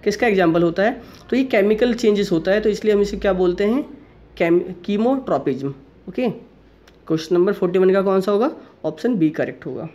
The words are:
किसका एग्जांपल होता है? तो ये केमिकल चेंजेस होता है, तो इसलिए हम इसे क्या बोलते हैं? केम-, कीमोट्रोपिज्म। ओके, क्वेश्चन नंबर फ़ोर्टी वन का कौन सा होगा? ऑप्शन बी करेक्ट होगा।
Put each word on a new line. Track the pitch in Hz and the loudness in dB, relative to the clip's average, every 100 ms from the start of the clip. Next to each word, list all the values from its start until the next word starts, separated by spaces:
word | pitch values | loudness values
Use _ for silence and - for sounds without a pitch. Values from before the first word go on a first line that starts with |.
किसका | - 202 240 | -4 0 0
एग्जांपल | 196 175 170 | 2 2 4
होता | 170 165 | 2 2
है? | 208 254 - - - | -2 -2 -12 -20 -2
तो | 240 | 0
ये | |
केमिकल | 262 220 202 214 247 | 2 2 2 2 2
चेंजेस | 233 220 208 202 | 2 2 2 0
होता | 170 165 | 0 0
है, | 202 | 0
तो | 214 | 0
इसलिए | 208 214 | 0 0
हम | 202 | 2
इसे | 202 202 | 0 -2
क्या | 202 | -2
बोलते | 185 180 180 | 0 0 0
हैं? | 202 247 302 - - - - - | 0 -2 -4 -14 -20 -20 -20 -2
केम-, | 170 175 - 180 - | 2 2 0 -12 -4
कीमोट्रोपिज्म। | 208 233 269 - 151 139 135 139 139 - - - | 0 0 0 -2 -2 -2 -4 -6 -10 -18 -20 -12
ओके, | 185 254 - - - - _ - - - | -4 -4 -6 -16 -20 -20 _ -20 -20 -6
क्वेश्चन | 160 156 175 | -6 0 2
नंबर | 185 | 2
फ़ोर्टी | 196 185 185 | 0 -2 2
वन | 190 | 2
का | 190 | 2
कौन | 196 190 | 2 0
सा | 190 | 0
होगा? | 202 262 - - - 160 | 0 0 -4 -20 -10 -8
ऑप्शन | 156 240 226 | -4 -4 0
बी | 156 | 0
करेक्ट | 156 127 - - | 0 -6 -6 -12
होगा। | 131 160 | -10 -12